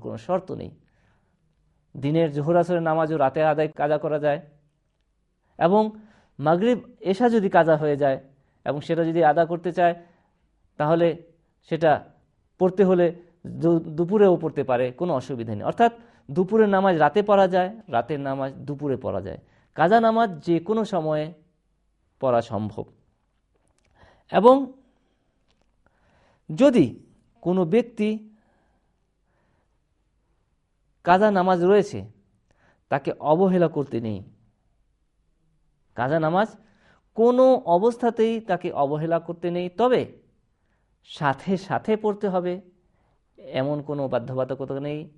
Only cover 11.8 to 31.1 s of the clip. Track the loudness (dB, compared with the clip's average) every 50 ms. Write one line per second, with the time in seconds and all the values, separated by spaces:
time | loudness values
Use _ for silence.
11.8 | 2 2 2 2 0 -10 _ _ _ _ _ _ _ _ _ _ 0 0 2 2
12.8 | 2 2 4 2 2 0 0 -4 -14 _ _ _ _ -16 -12 -2 0 2 2 2
13.8 | -2 -4 -6 -6 -4 -2 2 4 4 4 4 2 0 -6 -6 -6 -2 -2 0 0
14.8 | 0 -2 -4 -6 -6 -4 -4 -4 -4 -6 -8 -8 -8 -8 -8 -6 -6 -6 0 2
15.8 | 0 0 0 -4 -14 _ _ _ _ -8 -4 -4 -2 0 2 2 4 4 4 2
16.8 | 2 2 2 4 2 2 2 2 2 2 4 4 4 4 2 0 -2 -2 -6 -12
17.8 | -14 -4 -4 -2 -2 -2 -6 -6 -6 -6 -6 -6 -6 -8 -8 -12 -12 -12 -10 -8
18.8 | -4 -4 -4 -4 -4 -6 -6 -6 -8 -10 -14 -14 -18 _ _ _ _ _ _ 0
19.8 | 2 4 4 4 4 2 2 2 0 -2 -2 -8 -2 -2 -2 -2 0 -2 -4 -4
20.8 | -2 -2 -4 -4 -2 -2 -4 -4 -4 -8 -10 -18 _ _ _ _ _ _ _ _
21.8 | _ _ _ _ _ _ _ _ -2 0 0 0 0 -2 -6 -6 -6 -8 -8 -10
22.8 | -14 -14 _ _ _ _ _ _ _ _ _ _ _ _ _ _ _ _ _ _
23.8 | _ _ _ _ _ _ _ _ _ _ -2 4 6 6 6 4 2 -4 -10 _
24.8 | _ _ _ _ _ _ _ _ _ _ _ _ _ _ _ _ _ _ _ _
25.8 | _ _ _ _ _ _ _ _ _ _ _ _ _ _ -2 4 4 4 6 6
26.8 | 2 2 0 -8 -18 _ _ _ _ _ _ _ -4 -2 0 0 0 2 2 0
27.8 | 0 0 -4 -4 -4 -4 -4 -6 -10 -16 _ _ _ _ _ _ _ _ _ _
28.8 | _ _ _ _ _ _ _ _ _ _ _ _ _ _ _ _ _ _ _ _
29.8 | _ _ _ _ _ _ _ _ _ _ _ _ _ _ _ _ _ _ _ _
30.8 | _ _ _ _ _ 2